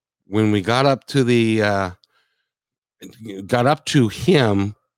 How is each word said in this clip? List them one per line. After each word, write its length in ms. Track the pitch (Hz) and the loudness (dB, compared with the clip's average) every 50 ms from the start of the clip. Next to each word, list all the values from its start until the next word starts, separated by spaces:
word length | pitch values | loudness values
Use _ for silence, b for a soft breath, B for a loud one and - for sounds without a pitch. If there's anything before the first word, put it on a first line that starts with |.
| _ _ _ _ _ | _ _ _ _ _
when 260 | - 98 107 110 107 104 | -6 -2 0 0 2 0
we 80 | 104 | 0
got 260 | 90 110 117 127 139 | 0 0 0 2 2
up 200 | 143 135 - _ | 2 0 0 _
to 180 | - - 139 127 | -4 -2 -2 0
the, 380 | 120 123 117 113 113 110 110 104 | 2 2 2 2 0 0 0 0
uh, 280 | 104 101 98 95 90 90 _ _ _ _ _ _ _ _ _ _ _ _ _ _ _ _ _ _ _ _ - - - - - 110 113 98 95 98 | 0 0 -2 -2 -4 -8 _ _ _ _ _ _ _ _ _ _ _ _ _ _ _ _ _ _ _ _ -20 -20 -20 -20 -18 -16 -14 -14 -12 -8
got 200 | 92 123 120 120 | -4 -2 0 2
up 180 | 135 156 - - | 2 0 -2 -2
to 240 | - - 147 120 104 | -2 0 2 2 0
him, 680 | - - - 175 196 147 123 107 101 98 98 104 104 _ _ _ _ | -2 -4 0 2 2 4 4 2 2 0 -2 -4 -6 _ _ _ _